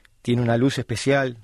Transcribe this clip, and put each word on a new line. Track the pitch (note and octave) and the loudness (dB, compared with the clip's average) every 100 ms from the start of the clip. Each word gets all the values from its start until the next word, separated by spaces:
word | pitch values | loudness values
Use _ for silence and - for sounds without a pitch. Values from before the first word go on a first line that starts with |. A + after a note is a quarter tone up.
| _ _ | _ _
Tiene | - A#2+ | -2 0
una | A#2 A#2 | 2 2
luz | C3+ C3 | 2 0
especial, | - A2 C3+ C#3 C3 A#2 | -6 -4 0 0 0 -6